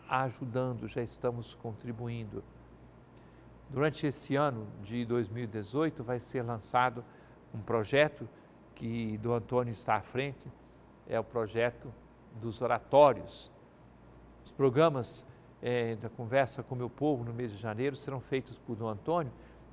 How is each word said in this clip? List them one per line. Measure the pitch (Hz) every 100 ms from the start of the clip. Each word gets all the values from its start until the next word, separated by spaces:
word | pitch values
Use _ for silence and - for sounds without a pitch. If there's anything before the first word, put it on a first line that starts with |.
| -
ajudando, | 131 131 - 127 123 127 120 110
já | 127
estamos | 117 - 123 120 110 -
contribuindo. | 117 107 123 113 120 117 110 101 - - - - - - - - - - - - -
Durante | 131 151 151 151
esse | - - 135
ano | 147 117 107 -
de | 101 120 117
dois | 120 104
mil | 113
e | 120
dezoito, | 107 98 135 160 151
vai | 117 123
ser | 117 131
lançado | 117 117 - 127 127 120 117 - - - -
um | 113
projeto | 98 113 104 139 151 151 117 - - - - -
que | 117 117 113 107
do | 113
Antônio | 120 110 123 120
está | 110 - 107
à |
frente, | - 120 143 131 - - - - - - -
é | 113
o |
projeto | 110 120 107 113 120 120 139 110 - - - 113
dos | 117 -
oratórios. | 120 117 - 135 147 107 85 - - - - - - - - - - -
Os | -
programas, | - 135 123 165 139 113 - - - - -
eh, | 123 123 117 110
da | 113
Conversa | - 117 131 131 -
com | -
Meu | 127 123
Povo, | - 147 135
no | 117
mês | 117 123
de | 101
janeiro, | 110 107 135 135
serão | - 135
feitos | - 135 - 113
por | - 110
Dom | 113
Antônio, | 104 - 170 139 - - - -